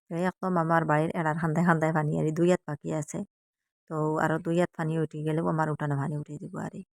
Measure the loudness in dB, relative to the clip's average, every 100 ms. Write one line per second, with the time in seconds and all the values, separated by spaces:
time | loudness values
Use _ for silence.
0 | _ -2 -2 -2 -2 0 4 4 4 2
1 | 2 0 -2 0 0 2 4 4 4 2
2 | 0 0 0 2 2 2 0 -10 -6 -6
3 | -6 -8 -10 _ _ _ _ _ _ -2
4 | 0 2 2 0 0 0 0 -2 -4 -2
5 | -2 -4 -4 -2 0 0 0 -2 -2 -2
6 | -2 -6 -8 -12 -12 -10 -10 -10 -18